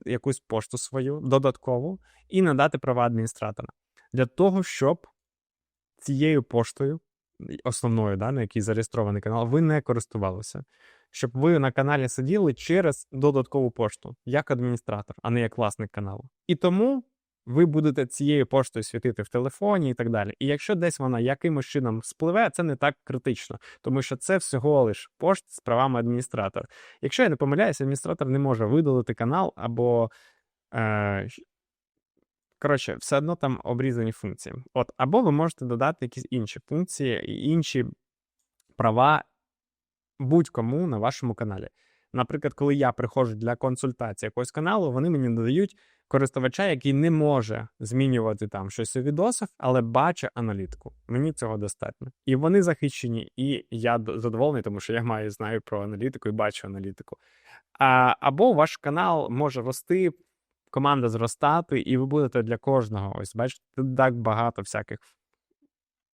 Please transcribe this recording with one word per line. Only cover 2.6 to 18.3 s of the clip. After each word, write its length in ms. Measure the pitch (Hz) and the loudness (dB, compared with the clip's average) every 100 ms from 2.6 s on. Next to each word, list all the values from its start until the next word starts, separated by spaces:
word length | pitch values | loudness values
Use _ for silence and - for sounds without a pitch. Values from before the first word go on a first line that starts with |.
| 147 143 | 4 2
права 280 | - 123 120 | -2 2 2
адміністратора. 640 | 113 113 - 107 104 - - _ _ _ | 2 -2 -4 -8 -8 -14 -16 _ _ _
Для 120 | 127 127 | 0 0
того, 380 | - 190 190 | 4 4 4
щоб 440 | 185 - 135 165 _ _ _ _ _ _ _ _ _ _ | -2 0 0 0 _ _ _ _ _ _ _ _ _ _
цією 460 | - 135 151 151 | -6 0 4 2
поштою, 560 | 120 120 117 - 139 160 _ _ _ _ - - | 2 0 0 -2 -4 -4 _ _ _ _ -12 -8
основною, 540 | - 117 120 113 107 98 | -6 -2 0 2 0 0
да, 140 | 107 | -2
на 100 | 135 | -2
якій 200 | 110 - | -2 -4
зареєстрований 600 | 101 110 113 - 104 101 | -2 -2 -2 -2 -2 -2
канал, 260 | 104 113 117 | -2 -2 0
ви 140 | 139 | 2
не 200 | 165 151 | 4 2
користувалися. 840 | - 120 - 110 98 92 110 - - _ _ _ _ | 0 -2 -2 -4 -4 -4 -10 -12 -14 _ _ _ _
Щоб 200 | - 127 | -6 -6
ви 260 | 123 151 165 | 2 4 4
на 120 | 135 | 2
каналі 380 | 123 135 147 131 | 0 0 2 0
сиділи 440 | - 131 202 180 | -2 0 2 2
через 540 | 123 - 170 175 135 - | 0 0 2 2 0 -8
додаткову 600 | 135 143 139 127 143 127 | 2 2 4 0 0 0
пошту, 440 | - 113 - - - - | 0 -2 -2 -18 -16 -2
як 260 | 135 151 | -2 0
адміністратор, 640 | 131 123 120 - 104 101 - | -2 0 -2 -4 -8 -8 -8
а 60 | - | 0
не 120 | 120 | 0
як 160 | 113 - | 0 0
власник 340 | 110 - 104 | -2 -2 -10
каналу. 380 | - 101 101 131 _ _ | -8 -10 -10 -16 _ _
І 80 | 175 | 0
тому 480 | 180 185 233 269 - _ _ _ - | 2 2 2 0 -6 _ _ _ -4
ви 160 | 127 170 | 4 4
будете 400 | 151 156 139 127 | 4 2 0 -2
цією 400 | - 143 | -2 2